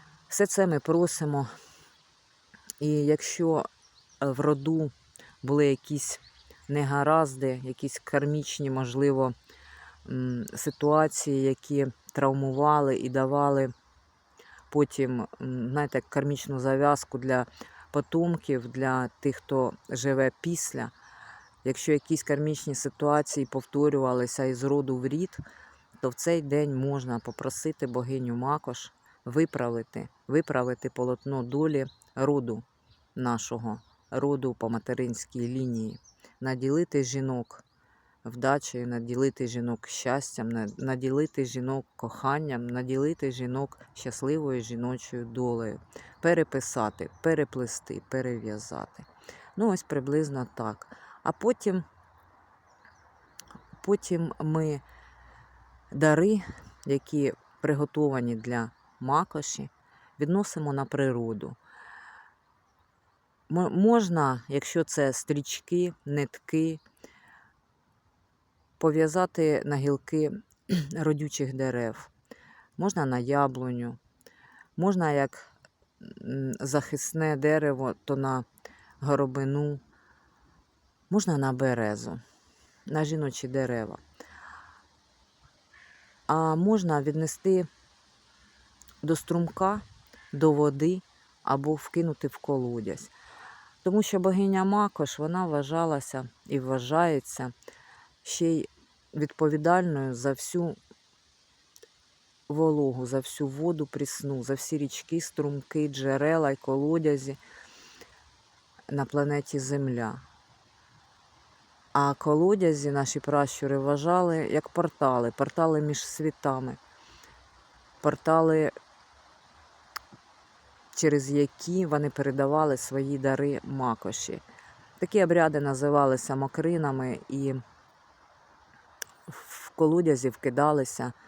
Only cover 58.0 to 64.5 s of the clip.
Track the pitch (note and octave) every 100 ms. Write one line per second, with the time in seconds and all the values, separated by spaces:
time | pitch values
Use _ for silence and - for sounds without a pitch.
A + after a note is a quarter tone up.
58 | D3 C3 A#2+ A2+ A#2 A#2+ A2+ - _ _
59 | B2+ D3 F#3 D#3 - - C#3 - _ _
60 | _ - D3 F#3+ G3+ - D3+ C#3 C3+ C#3
61 | C3+ A#2+ A2+ G#2+ - B2+ _ - - -
62 | - - - _ _ _ _ _ _ _
63 | _ _ _ _ - D#3+ F3+ E3+ G#3 A#3
64 | G3 E3+ C#3 B2+ -